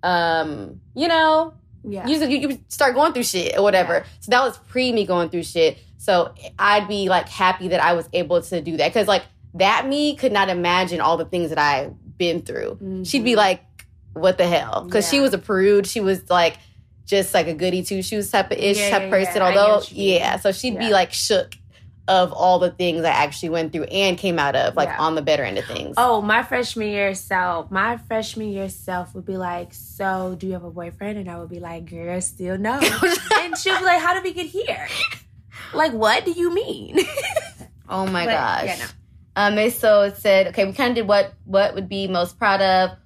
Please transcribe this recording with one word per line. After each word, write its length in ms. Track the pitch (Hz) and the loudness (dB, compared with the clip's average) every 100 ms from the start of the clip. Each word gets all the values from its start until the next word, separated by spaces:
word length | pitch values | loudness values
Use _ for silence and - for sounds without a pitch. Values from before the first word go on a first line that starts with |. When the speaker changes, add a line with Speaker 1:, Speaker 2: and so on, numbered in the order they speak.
Speaker 1:
um, 760 | 175 175 170 165 156 143 95 - - - | 0 0 2 0 -2 -6 -12 -16 -18 -4
you 140 | 330 | 0
know, 440 | 330 320 311 330 320 _ - - | 2 4 4 0 -6 _ -18 -12
Speaker 2:
Yeah. 220 | 196 226 | -8 -2
Speaker 1:
you, 100 | 311 294 | 0 0
you, 240 | 269 277 | 0 -2
you 100 | 262 - | -6 -12
start 260 | - 277 247 | 0 2 4
going 160 | 311 | 2
through 120 | 262 | 2
shit 340 | 240 185 170 - | -2 -2 -2 2
or 40 | |
whatever. 340 | 202 185 175 170 | 4 4 2 0
Speaker 2:
Yeah. 80 | - - | -4 -18
Speaker 1:
So 100 | - | 0
that 100 | 247 | 2
was 160 | 262 - _ | 2 -4 _
pre 240 | 247 254 | -4 -2
me 120 | 233 196 | 0 0
going 240 | 180 170 | 0 -2
through 120 | 175 | -4
shit. 340 | 160 170 160 - - - | -6 2 2 0 -16 -12
So 360 | - 180 165 - - - | 0 2 2 -4 -20 -2
I'd 300 | 196 208 196 | 2 2 2
be, 220 | 202 190 | -2 2
like, 180 | 185 - | 0 0
happy 400 | - 185 190 185 | 0 0 0 -2
that 140 | 180 | 2
I 80 | 147 | 2
was 160 | 175 165 | 2 0
able 280 | 170 170 175 | -4 0 0
to 200 | 165 175 | 0 -6
do 160 | 156 160 | -6 -2
that. 160 | 151 | 0
'Cause, 140 | 226 202 | 2 2
like, 140 | 196 - _ - 170 | 2 0 _ -20 0
that 300 | 190 226 269 | 2 2 0
me 300 | 285 294 285 | 0 0 0
could 160 | 262 | 0
not 160 | 208 196 | 2 0
imagine 540 | 175 175 180 185 170 | 0 0 2 0 0
all 160 | 147 165 | 0 0
the 80 | 165 | -2
things 240 | 180 165 | -4 -4
that 100 | 156 | 0
I've 340 | 147 139 143 - - - | 2 2 -2 -10 -20 -4
been 240 | 175 165 | -2 -2
through. 600 | - 165 - 190 196 185 | -6 -8 -8 -8 -10 -10
She'd 220 | 185 277 233 | -4 -2 0
be 60 | |
Speaker 2:
Mm-hmm. 60 | 226 | 2
Speaker 1:
like, 260 | 202 180 _ _ - _ - | 2 2 _ _ -20 _ -18
"What 240 | - 180 185 | 0 2 2
the 100 | 175 | 2
hell?" 400 | 170 131 98 180 | 2 0 -6 -2
'Cause 200 | 190 208 | -2 2
she 80 | 277 | 2
Speaker 2:
Yeah. 60 | |
Speaker 1:
was 100 | 269 | 2
a 40 | 202 | 0
prude. 500 | - 196 190 202 196 | -2 2 4 4 2
She 120 | - | -2
was, 300 | 196 190 - | -2 -2 2
like, 280 | 180 170 - - - - _ - | 2 2 0 -20 -20 -20 _ -2
just, 280 | 196 185 | 0 2
like, 140 | 196 165 | 0 0
a 60 | |
goody 300 | 160 180 180 | -2 -2 -2
two 180 | 175 196 | -4 -6
shoes 300 | 185 214 196 | -4 -4 0
type 180 | 202 196 | 0 0
of 80 | - | 0
ish 200 | 196 202 | 0 2
Speaker 2:
Yeah, 140 | 202 | 2
Speaker 1:
type 100 | 202 | 0
Speaker 2:
yeah, 60 | 190 | 2
Speaker 1:
person. 260 | 196 190 202 | 2 2 2
Speaker 2:
yeah. 100 | 185 | 4
I 60 | |
get 80 | 196 | 6
Speaker 1:
Although, 160 | 202 208 | 6 4
Speaker 2:
what 160 | 208 | 0
you 60 | - | -2
mean. 160 | 196 180 | 2 2
Speaker 1:
yeah. 220 | - 196 | 2 0
So 140 | 202 | 0
she'd 260 | 190 254 202 | -2 -4 -4
be, 60 | 226 | 2
Speaker 2:
Yeah. 60 | |
Speaker 1:
like, 200 | 202 175 | 2 2
shook 440 | - - 196 - - - - - - - | -2 0 0 0 -10 -20 -20 -20 -16 0
of 260 | 190 180 | 2 2
all 260 | - 180 180 | 2 4 4
the 100 | 175 | 2
things 360 | 175 175 165 165 | 0 -2 0 0
I 40 | |
actually 360 | - 147 - 170 | 0 0 -2 -4
went 220 | 170 160 | -2 -2
through 140 | 156 151 | -4 -4
and 320 | 185 196 175 | 0 0 0
came 200 | 196 170 | -2 0
out 200 | 143 135 | 0 2
of, 180 | 127 - | 0 0
like, 140 | 143 | -2
Speaker 2:
Yeah. 100 | - | 0
Speaker 1:
on 160 | 156 160 | -2 0
the 60 | |
better 220 | 147 151 120 | 0 0 0
end 120 | 98 | -4
of 60 | - | -6
things. 300 | 95 71 - | -8 -6 0
Speaker 2:
Oh, 240 | - 220 | 2 2
my 220 | 208 220 | 2 0
freshman 460 | 247 247 240 - 214 | 0 -4 -4 -4 -4
year 240 | 208 202 190 | -2 -2 -4
self, 560 | - 190 180 170 - | -4 -2 0 -4 -4
my 240 | 190 208 240 | -2 -2 -4
freshman 540 | - 220 220 - 214 | -4 -6 -4 -8 -8
year 180 | 196 196 | -6 -8
self 480 | 185 - 180 180 185 | -10 -8 -8 -8 -12
would 100 | 180 | -10
be 120 | 190 | -8
like, 360 | 180 175 175 | -6 -8 -10
"So, 640 | - - - 196 190 185 185 | -16 -20 -6 -4 -4 -6 -8
do 100 | 190 | -8
you 40 | |
have 120 | 185 175 | -8 -10
a 40 | |
boyfriend?" 480 | 165 170 175 202 208 | -14 -14 -12 -10 -10
And 120 | 185 | -10
I 80 | 170 | -12
would 100 | 170 | -14
be 120 | 175 | -14
like, 240 | 175 170 165 | -12 -14 -14
"Girl, 300 | 170 170 180 | -14 -8 -6
still 380 | 180 - 180 190 | -6 -8 -8 -4
no." 200 | 208 262 | -4 0
Speaker 1:
<laughs> 640 | 320 - 370 339 - 427 | 0 2 0 0 0 0
Speaker 2:
And 160 | 349 330 | 0 -4
she'll 200 | 381 381 | -2 0
be 60 | 370 | 4
like, 160 | 349 | 2
"How 120 | 330 | 4
did 100 | 370 | 0
we 100 | 370 | -2
get 140 | 339 330 | -8 -8
here? 400 | 381 - 762 - 1077 1077 - - - - - - | -6 -6 -6 -8 -4 -6 -6 -18 -20 -20 -20 -10
Like, 200 | - 320 | 0 0
what 320 | 226 214 247 - | 2 2 2 0
do 60 | |
you 220 | 339 349 | -2 0
mean?" 440 | 339 480 403 208 - | 0 -4 -8 -2 0
<laughs> 100 | - 605 762 640 679 - - - - | 0 -2 -4 -4 -6 -18 -20 -20 -8
Speaker 1:
Oh 180 | 185 190 | -4 -2
my 180 | 185 170 | -2 0
Speaker 2:
But, 60 | |
Speaker 1:
gosh. 320 | 165 120 90 - | 0 0 -2 -2
Speaker 2:
yeah, 100 | 180 | -6
no. 60 | 120 - - - _ - | -10 -14 -20 -20 _ 0
Speaker 1:
Um, 200 | 202 208 | 0 2
they, 140 | 214 | 0
so 300 | 233 226 208 | 2 4 6
it 140 | 202 196 | 4 0
said, 300 | 208 190 185 | 4 4 4
okay, 160 | 170 196 | 2 -2
we 80 | |
kinda 200 | 190 254 | 2 0
did 140 | 240 208 | 0 2
what, 260 | 202 196 - - | 2 2 -4 -2
what 280 | 190 202 | 2 2
would 160 | - 190 | 0 -8
be 180 | 196 196 | -6 -4
most 300 | 185 175 - | -2 -2 -2
proud 240 | 214 196 | 0 2
of 300 | 190 185 185 - | 4 4 2 -2